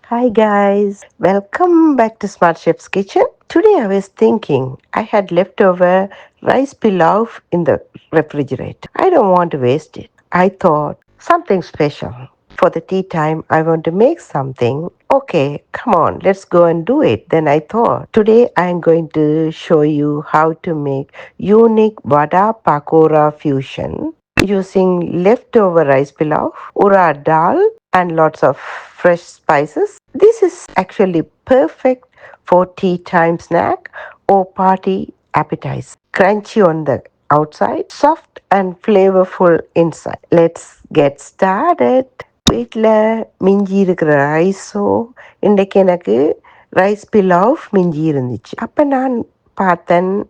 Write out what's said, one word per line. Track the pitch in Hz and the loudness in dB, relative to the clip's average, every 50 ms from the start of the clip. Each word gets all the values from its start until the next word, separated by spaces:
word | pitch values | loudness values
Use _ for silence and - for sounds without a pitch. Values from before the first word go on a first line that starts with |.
| _ - | _ -6
Hi | 233 240 247 | -4 -2 -2
guys, | 254 208 220 220 214 208 202 202 202 196 202 208 202 202 - - _ _ _ | 0 2 2 2 2 2 2 2 2 2 0 -2 -2 -4 -10 -18 _ _ _
welcome | - 170 196 202 196 - - - 349 359 349 330 320 311 285 | -2 0 0 0 -4 -6 -4 -2 0 2 4 4 4 4 4
back | 247 226 220 220 _ | 2 0 0 -2 _
to | - | -10
Smart | 196 - _ - 170 165 | -10 -4 _ 0 0 0
Chef's | - - 170 160 - - - | 0 -2 -4 -4 -4 -6 -8
Kitchen. | - 190 196 - - 349 453 - _ _ _ | -6 -6 -6 -2 0 0 0 0 _ _ _
Today | _ - 330 403 427 415 349 | _ -2 2 4 4 4 4
I | 240 | 0
was | 196 196 196 196 - | 0 -2 -4 -4 -6
thinking | _ - 220 226 226 214 - - 151 123 131 131 131 - _ _ - | _ 0 0 0 0 0 -2 -2 -2 -2 -2 -4 -10 -16 _ _ -6
I | 185 214 | -6 -4
had | 220 - 214 202 180 | 0 -2 -2 -2 0
leftover | 170 170 190 190 _ - 220 190 180 180 185 175 180 190 196 202 - - - _ _ _ | -2 -2 -2 -2 _ 0 2 2 2 2 2 2 2 0 0 -2 -10 -20 -20 _ _ _
rice | - - - 240 277 269 - | -4 -2 0 0 -2 -4 -8
pilaf | _ - 220 190 180 165 165 180 202 233 226 - - _ _ - | _ -2 0 2 2 2 2 2 0 -2 -4 -8 -20 _ _ -4
in | 175 170 | -2 0
the | 139 107 - - _ _ - _ _ | 0 -2 -2 -4 _ _ -20 _ _
refrigerator. | - 160 151 151 - 147 143 135 135 - 135 143 - _ - - _ | -2 -2 -2 -2 -6 -8 -6 -6 -6 -10 -10 -14 -14 _ -20 -12 _
I | - 330 381 | -2 0 2
don't | 359 302 226 190 | 2 2 2 2
want | 180 180 175 170 | 2 2 0 -2
to | 156 | -4
waste | 147 127 123 131 156 - _ - | -2 -2 -2 -2 -2 -4 _ -20
it. | - - _ _ _ _ _ - | -20 -20 _ _ _ _ _ -2
I | 175 180 196 | 0 0 0
thought | 196 _ - 180 151 147 151 147 - _ _ _ _ | -2 _ 0 0 2 2 -2 -4 -8 _ _ _ _
something | _ - - 339 349 - - 202 185 | _ -4 -2 -2 -2 0 -2 -2 -2
special. | - - - - 156 147 - - - - 113 123 127 - _ _ _ _ - | -2 -8 -4 -4 -4 -4 -4 -8 -14 -14 -14 -16 -20 -20 _ _ _ _ -4
For | - - 175 | 0 0 0
the | 170 170 | 0 -4
tea | 165 - 190 190 185 | -8 -6 -6 -6 -6
time, | 190 - 165 151 156 160 160 - _ | -4 -4 -4 -2 -2 -4 -6 -4 _
I | - 160 | -2 0
want | 160 165 165 160 156 | 0 0 -2 -2 -2
to | 170 | -4
make | 165 190 226 277 339 339 | 0 2 2 2 0 -2
something. | - _ - 147 131 135 131 - 127 113 131 143 165 185 _ _ _ _ 269 | -10 _ -8 -8 -6 -6 -6 -4 -2 -2 -2 -4 -8 -12 _ _ _ _ -2
Okay, | 277 277 - - 170 135 143 143 - _ _ | -2 -2 -2 -2 -2 -2 -2 -4 -10 _ _
come | - - - 254 208 | -16 -10 -4 -2 0
on, | 170 147 107 92 - | 2 2 0 -2 -2
let's | - 180 196 196 - | -2 -2 -2 -2 -6
go | _ - 175 175 | _ 2 2 2
and | 170 165 170 160 | 4 2 -2 -2
do | 170 254 311 | -2 -2 0
it. | 269 160 113 101 _ - | 0 0 0 -2 _ -2
Then | - 160 156 | -2 0 0
I | 147 143 156 | 0 0 0
thought, | 151 _ - 220 233 196 131 120 - - | -2 _ -4 -2 0 0 -2 -4 -6 -2
today | - 220 208 214 220 233 240 - _ | -2 0 2 4 4 4 4 2 _
I | - 175 | -4 -2
am | 180 175 175 | -2 -4 -2
going | 160 165 165 165 165 147 | 0 0 0 0 0 -4
to | - 156 151 151 151 160 160 156 | -2 -2 0 0 0 0 -2 -4
show | 160 - - - 175 151 151 | -6 -8 -4 0 0 2 2
you | 151 156 147 147 147 147 147 151 | 2 0 0 -2 -2 -4 -6 -6
how | - - 156 156 165 160 160 - | -4 -2 0 0 0 -2 _ -8
to | 185 160 | -8 -6
make | 151 143 139 139 135 139 _ _ - - - _ | -6 -4 -6 -6 -6 -8 _ _ -20 -20 -20 _
unique | _ - 180 208 220 226 233 220 214 220 220 214 - _ | _ -2 2 4 4 6 4 4 2 2 0 -2 -6 _
vada | - 143 147 147 151 170 180 196 220 226 226 _ | 0 0 0 0 2 0 0 0 0 -2 -2 _
pakora | - 151 147 - - - 160 156 156 151 151 151 151 147 | -2 -2 -2 -2 0 2 4 4 4 4 2 2 0 -2
fusion | - - 156 139 135 135 - - - - - 78 - - 320 320 _ _ _ _ - - | -4 -4 -2 -2 -2 -4 -8 -10 -10 -10 -8 -8 -8 -10 -10 -12 _ _ _ _ -2 -2
using | 190 202 190 185 190 - 190 185 185 180 175 170 - - 170 180 | 0 0 -2 -4 -2 -2 0 0 2 0 -2 -4 -4 -4 -2 2
leftover | 196 233 247 _ _ - 233 208 185 170 165 160 | 2 2 0 _ _ 2 2 2 4 2 2 2
rice | 139 139 135 143 139 | 4 2 0 0 -2
pilaf, | _ _ 160 151 151 - - 320 - - - - _ | _ _ -4 -2 -2 -2 -4 -6 -8 -12 -20 -10 _
urad | - 190 202 196 190 180 165 147 143 143 | 0 2 4 4 4 4 2 0 -2 -2
dal, | 160 160 160 165 185 240 339 403 440 440 _ _ _ - | 0 0 2 2 0 0 0 0 0 -2 _ _ _ -2
and | 185 175 175 165 | -2 -2 0 0
lots | 160 160 156 156 - - | 0 0 0 0 0 0
of | 143 139 | 0 0
fresh | - - - - - - - _ - - 180 175 170 | -2 -10 -16 -16 -16 -18 -20 _ -2 0 0 0 0
spices. | - - - _ _ - 160 143 147 160 - 302 392 415 - - _ _ _ | -4 -18 -20 _ _ -2 0 0 0 -2 -4 -4 -4 -4 -6 -16 _ _ _
This | 247 370 427 453 453 415 | 4 4 4 4 4 0
is | 349 - - - - - | -2 -2 -6 -20 -6 -6
actually | - 185 - - - 208 190 175 165 151 _ _ _ _ | -6 -6 -6 -2 -2 -2 0 0 -4 -4 _ _ _ _
perfect | - 262 254 294 320 - _ - 262 254 254 _ _ _ _ - - - _ _ | 0 2 2 2 0 -4 _ -2 -2 -2 -2 _ _ _ _ -20 -20 -20 _ _
for | - 180 180 185 | 0 2 2 2
tea | 185 - - - 185 175 | 0 -4 -4 -4 -4 -4
time | 175 - - - 175 165 165 170 165 | -4 -6 -4 -2 0 0 0 -2 -4
snack | - - 165 170 - - 339 - _ - - - - - - _ _ | -6 -4 -2 -2 -2 -2 -4 -6 _ -20 -20 -20 -20 -20 -20 _ _
or | - 196 196 185 | 0 0 0 0
party | 190 _ - 190 185 190 190 - 196 190 196 226 - - _ _ _ - | -4 _ -2 0 0 0 0 -2 -4 -4 -4 -6 -10 -16 _ _ _ -4
appetizer. | 151 151 - - - - 143 135 131 123 - - _ _ _ - | -4 -4 -4 -8 -10 -8 -10 -10 -10 -12 -16 -20 _ _ _ -2
Crunchy | - 190 185 214 208 202 - - 226 202 | 0 2 2 2 -2 -4 -4 0 2 2
on | 170 160 160 156 | 2 2 0 -2
the | 143 123 - - - _ _ _ _ | -4 -4 -4 -6 -14 _ _ _ _
outside, | 143 147 151 151 - - 202 208 269 320 381 _ | 0 0 0 -2 -4 -4 -4 -2 -2 -6 -8 _
soft | - - - 294 320 - _ _ _ - _ _ | -6 0 0 0 0 0 _ _ _ -20 _ _
and | 185 196 190 185 175 _ | 0 0 0 -2 -6 _
flavorful | - - 214 190 190 196 190 185 185 185 - - 185 175 165 - - _ _ | -2 0 2 4 4 4 2 2 0 -2 -2 0 2 2 2 0 -2 _ _
inside. | 170 170 165 147 - - - - - _ _ - 170 | -2 -2 -2 -2 -8 -12 -12 -12 -12 _ _ 2 2
Let's | 165 165 165 - - - - _ _ - - - | 2 2 -2 -6 -20 -20 -20 _ _ -4 -2 0
get | 143 143 - _ - - | 0 0 -2 _ -20 -20
started. | _ - - 190 190 208 277 349 349 - 254 240 254 262 262 _ _ _ - _ _ _ _ - | _ -2 -2 -2 0 0 0 -2 0 0 0 0 2 0 -2 _ _ _ -20 _ _ _ _ -2
வீட்ல | - 233 240 - - 220 220 220 220 214 214 220 226 226 - - _ _ 185 | -2 -2 -6 -8 -4 0 2 2 2 2 2 0 -2 -4 -6 -12 _ _ 0
மிஞ்சி | 190 196 202 202 185 190 196 196 | 2 2 2 0 0 0 0 0
இருக்கிற | 175 180 - 170 151 151 143 139 143 151 | 0 0 -2 0 0 2 2 2 0 0
ரைஸோ, | 160 170 190 196 - - - - 202 202 202 196 208 233 240 254 - - - _ _ - | 0 0 0 -2 -4 -10 -10 -8 -6 -2 -2 -2 -2 -4 -6 -14 -20 -20 -20 _ _ 0
இன்றைக்கு | 196 208 196 196 196 - 196 190 | 0 2 2 0 0 2 2 2
எனக்கு | 185 180 180 - - 208 240 - - - - _ - _ _ _ _ - | 2 2 -2 -2 -2 0 0 0 0 -2 -6 _ -20 _ _ _ _ -2
ரைஸ் | - 185 202 214 202 - _ - | 0 0 0 -2 -4 -8 _ 0
பிலாவ் | 220 190 185 180 170 190 226 294 339 - - - | 0 2 4 2 2 2 2 0 -2 -4 -2 0
மிஞ்சி | 196 180 175 156 147 160 160 | 0 0 0 -2 -2 -2 -2
இருந்துச்சு. | 147 139 127 123 120 - _ - - - - | -2 -2 -4 -6 -8 -10 _ -14 -12 -12 -12
அப்ப | 226 _ - 302 285 269 | -8 _ -2 0 0 0
நான் | 254 254 269 254 233 - _ _ _ _ _ _ | -2 -2 -2 -4 -6 -8 _ _ _ _ _ _
பார்த்தேன் | - 202 185 175 175 - - 180 175 180 185 190 202 214 | -4 -2 -2 -2 -2 0 0 0 0 0 0 -4 -4 -6